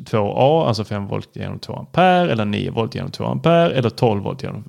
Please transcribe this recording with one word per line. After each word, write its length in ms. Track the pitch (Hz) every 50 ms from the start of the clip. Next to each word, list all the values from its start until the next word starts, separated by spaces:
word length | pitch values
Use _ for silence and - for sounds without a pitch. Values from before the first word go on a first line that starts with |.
| -
två 280 | - - 110 101 - -
A", 280 | - 127 143 160 165 -
alltså 160 | 127 107 107 104
fem 240 | - 107 101 101
volt 220 | 98 104 101 - _ -
genom 240 | 104 98 98 101 101
två 160 | - - -
ampere, 560 | 131 139 - - 160 185 185 180 180 175 170
eller 140 | 117 110 104
nio 260 | 104 104 101 95 92
volt 240 | 90 - - - -
genom 160 | 95 92 92
två 140 | - - 110
ampere, 460 | 117 127 135 131 160 170 170 170 170
eller 180 | - 139 117 110
tolv 340 | - - 127 113 101 101 98
volt 200 | 104 92 - -
genom 200 | 98 101 104 107